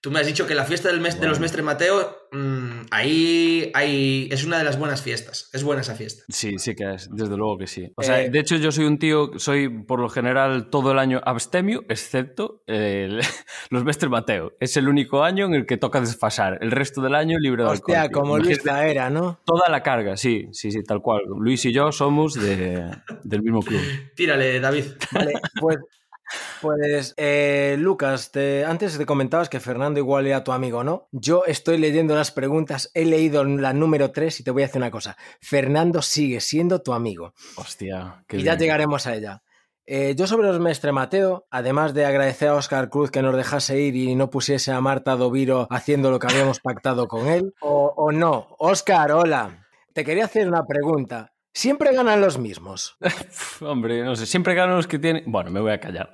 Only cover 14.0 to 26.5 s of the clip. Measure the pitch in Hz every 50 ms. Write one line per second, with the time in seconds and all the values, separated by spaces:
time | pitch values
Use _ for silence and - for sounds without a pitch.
14 | - 139 123 113 110 - 110 92 80 - - _ 127 127 - 156 139 139 143 143
15 | 135 - - 139 151 170 185 196 202 190 165 139 113 - 127 113 - 131 - 139
16 | 123 117 117 - - 107 - - 104 95 95 - 104 113 113 135 139 135 - 139
17 | 131 131 139 151 156 160 165 165 151 135 123 113 117 - 151 - - - 170 165
18 | 156 147 - 147 143 143 147 - - 175 147 - - 147 139 143 147 156 151 135
19 | 127 127 143 160 180 180 170 _ _ - 165 170 185 175 156 135 - 151 131 117
20 | 107 101 95 101 - 127 117 104 82 - - - - 107 101 110 101 - 110 104
21 | - 123 113 104 101 98 98 101 107 117 131 120 - 127 117 135 143 151 147 -
22 | 143 143 147 147 156 156 147 127 104 101 98 92 92 92 90 90 85 85 87 -
23 | _ - - - - 104 101 104 107 113 113 110 101 - 110 98 92 92 139 135
24 | - - _ - 170 160 147 135 131 131 127 127 127 135 143 147 131 143 - -
25 | - - - 190 185 147 - - - - _ - 156 160 160 143 135 - _ _
26 | _ _ - - _ - - - - -